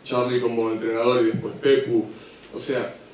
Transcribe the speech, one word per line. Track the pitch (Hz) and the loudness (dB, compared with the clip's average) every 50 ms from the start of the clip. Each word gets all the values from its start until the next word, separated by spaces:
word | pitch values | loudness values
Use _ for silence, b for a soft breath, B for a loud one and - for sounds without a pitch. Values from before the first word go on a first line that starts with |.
| - | -8
Charlie | - 131 123 123 127 123 123 | -4 -2 0 0 0 0 0
como | 123 117 117 113 113 113 | 0 0 0 0 0 0
entrenador | 110 110 113 113 113 113 117 123 123 123 113 | -2 -2 -2 -2 0 2 2 2 4 4 4
y | |
después | 113 113 - - 104 104 - | 2 2 0 -4 -6 -6 0
Pepu. | - 139 135 135 - 123 120 110 107 - B B B B B B B - - | 4 4 4 4 4 2 0 0 0 -2 B B B B B B B -14 -12
O | - | -10
sea, | - - 131 - 104 - - - - - | -4 -4 -2 -2 -2 -4 -8 -12 -20 -20